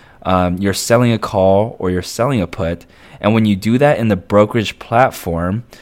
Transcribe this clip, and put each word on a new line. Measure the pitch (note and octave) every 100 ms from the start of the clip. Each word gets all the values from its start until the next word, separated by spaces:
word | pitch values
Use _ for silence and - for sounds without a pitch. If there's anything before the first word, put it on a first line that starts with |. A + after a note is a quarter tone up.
| - -
um, | - F#2 F2+ F2+
you're | G2
selling | F#2 - A#2 B2
a | A2
call | - G2+ F#2+ G2 A2 -
or | F#2
you're | F#2
selling | - - B2 B2+
a | E2+
put. | - E2+ E2+ - - - -
And | G#2
when | A2+ A2
you | G2
do | G#2+ B2
that | C#3+ D3
in | A2+
the | F#2+
brokerage | - G2+ G#2 A#2+ G2+ -
platform, | - A#2 B2+ - F#2 E2 F2 G#2+ - -